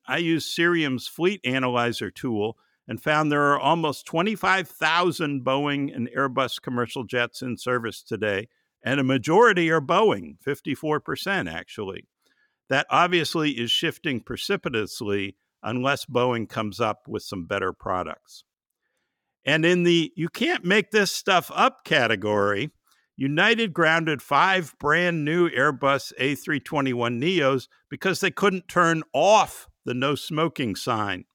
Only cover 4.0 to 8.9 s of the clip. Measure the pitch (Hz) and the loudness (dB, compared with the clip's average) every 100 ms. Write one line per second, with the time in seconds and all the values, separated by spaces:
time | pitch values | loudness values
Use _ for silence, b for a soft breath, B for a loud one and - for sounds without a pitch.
4 | - 165 202 214 190 190 160 - 156 170 | -4 -2 -2 0 0 0 -2 -2 0 2
5 | 180 151 151 139 127 135 147 143 139 - | 2 0 -2 -2 0 0 0 -2 -4 -4
6 | 120 - 135 127 127 - - 120 117 139 | -4 -2 -2 0 -4 -4 -6 -4 -4 -6
7 | 107 127 120 - 131 110 123 123 113 - | -4 -2 -4 -6 -10 -6 -2 -2 -2 -10
8 | - 107 107 98 113 _ _ _ 120 | -10 -4 -2 -2 -6 _ _ _ -4